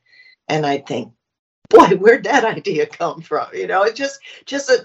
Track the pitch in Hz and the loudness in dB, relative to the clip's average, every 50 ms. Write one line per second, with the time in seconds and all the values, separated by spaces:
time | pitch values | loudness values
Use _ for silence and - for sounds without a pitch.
0 | _ _ _ - - _ _ _ _ - 156 156 151 143 139 135 - - 143 123 | _ _ _ -20 -20 _ _ _ _ -6 -4 -2 -2 -2 -2 -4 -4 -8 -8 -8
1 | 120 113 - _ _ _ _ _ _ _ _ _ _ - - - - - 190 175 | -10 -10 -16 _ _ _ _ _ _ _ _ _ _ 6 6 8 8 6 4 2
2 | 185 214 233 - - 214 262 277 226 220 202 165 143 202 160 151 147 147 - - | 4 4 4 4 2 0 0 0 0 -2 -4 -6 -6 -6 -4 -2 -4 -4 -6 -6
3 | 170 160 139 160 165 - 151 143 143 - 123 - 185 180 180 190 202 226 226 247 | -8 -8 -8 -10 -10 -8 -6 -6 -6 -8 -10 -10 -8 -4 -2 0 0 -2 -2 -4
4 | 277 277 - - - - - - - - 262 277 277 - 254 - | -6 -8 -8 -12 -20 -20 -20 -20 -14 -10 -10 -6 -2 0 0 2